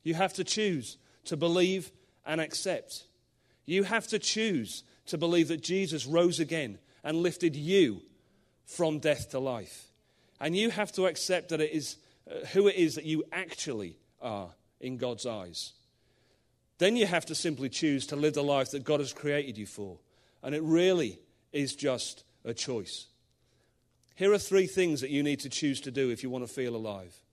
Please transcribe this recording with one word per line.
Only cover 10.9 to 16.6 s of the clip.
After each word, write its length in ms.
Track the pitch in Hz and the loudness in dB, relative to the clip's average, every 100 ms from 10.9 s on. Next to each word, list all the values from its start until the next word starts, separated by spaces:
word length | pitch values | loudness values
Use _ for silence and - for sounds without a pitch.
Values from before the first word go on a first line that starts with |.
to 140 | - 185 | 2 0
accept 440 | 160 - 180 - | 0 -2 -2 0
that 100 | 160 | 0
it 100 | 156 | 0
is, 260 | 156 139 - _ _ - | 0 -4 -12 _ _ -12
uh, 180 | - - | -10 0
who 200 | 190 202 | 6 6
it 80 | |
is 220 | 185 165 147 | 6 2 2
that 80 | |
you 200 | 156 156 - | -2 -2 -2
actually 680 | 170 180 - - 113 92 82 _ _ | -6 -6 -8 -6 -6 -6 -12 _ _
are 340 | 127 104 90 - _ _ | -8 -6 -8 -16 _ _
in 160 | 127 127 | -10 -4
God's 280 | 123 117 | -4 -4
eyes. 480 | 123 110 90 82 - _ _ _ _ _ _ _ _ _ | -6 -6 -8 -10 -12 _ _ _ _ _ _ _ _ _